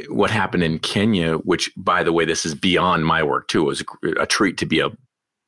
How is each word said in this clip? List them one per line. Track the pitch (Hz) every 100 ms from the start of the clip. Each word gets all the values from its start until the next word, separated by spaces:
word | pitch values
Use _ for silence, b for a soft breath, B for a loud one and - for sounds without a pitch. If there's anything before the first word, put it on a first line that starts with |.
| -
what | - 98
happened | 107 95 -
in | 82 80
Kenya, | - 101 110 98 82 80
which, | 90 87 - -
by | 95 87
the | 82
way, | 82 80
this | 80 85
is | 73
beyond | 95 82 90 85 80
my | 80
work | 73 67 -
too. | 101
It | 71
was | 69
a, | - - 85 -
a | -
treat | - 101 -
to | 78
be | 78
a, | 69 - _ _ _ _